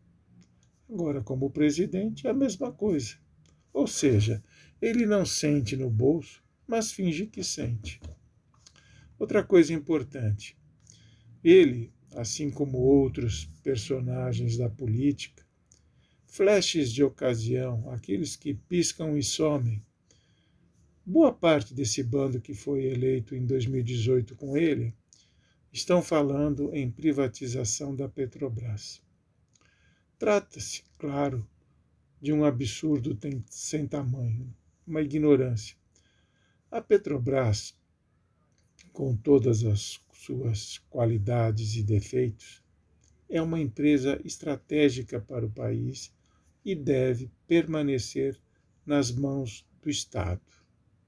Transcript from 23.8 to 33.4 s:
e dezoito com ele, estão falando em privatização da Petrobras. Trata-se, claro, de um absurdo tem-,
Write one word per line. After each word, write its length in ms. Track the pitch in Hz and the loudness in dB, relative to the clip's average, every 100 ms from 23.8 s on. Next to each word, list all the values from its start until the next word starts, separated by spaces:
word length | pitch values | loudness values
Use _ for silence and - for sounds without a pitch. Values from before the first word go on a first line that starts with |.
e 40 | |
dezoito 500 | 120 123 113 127 110 | -2 -2 2 2 0
com 200 | - 139 | -8 -4
ele, 380 | 143 165 135 117 - _ _ _ _ _ _ _ | 0 0 0 -4 -8 _ _ _ _ _ _ _
estão 300 | - - 180 | -10 2 2
falando 720 | 160 160 139 139 147 139 143 | 2 2 2 0 0 0 -2
em 160 | 156 127 | -2 -6
privatização 1040 | - 156 139 135 - 131 127 110 - 143 | -2 0 2 0 -2 -8 -4 -4 -4 -6
da 140 | 131 135 | -6 -8
Petrobras. 920 | - 131 - 139 110 117 104 - - _ _ _ _ _ _ _ _ _ _ _ - | -6 -8 -6 -6 -6 -6 -8 -10 -18 _ _ _ _ _ _ _ _ _ _ _ -2
Trata-se, 640 | - 302 - - - - _ - | 2 2 0 -14 -12 -12 _ -10
claro, 500 | 147 143 143 127 107 _ _ _ _ _ _ _ | -6 -2 -2 -4 -8 _ _ _ _ _ _ _
de 120 | 143 | -2
um 120 | 151 | 2
absurdo 720 | 147 120 123 - 160 143 123 | 2 2 -4 -4 -2 0 -2
tem-, 300 | 120 147 135 | -6 -6 -8